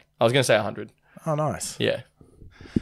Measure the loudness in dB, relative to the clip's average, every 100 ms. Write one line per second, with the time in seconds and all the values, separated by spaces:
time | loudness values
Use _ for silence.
0 | _ 0 2 4 4 2 2 -8 -14 _
1 | _ -14 -6 -4 -2 -4 -8 -2 -2 -2
2 | -8 _ -20 -20 -20 -20 -4 -4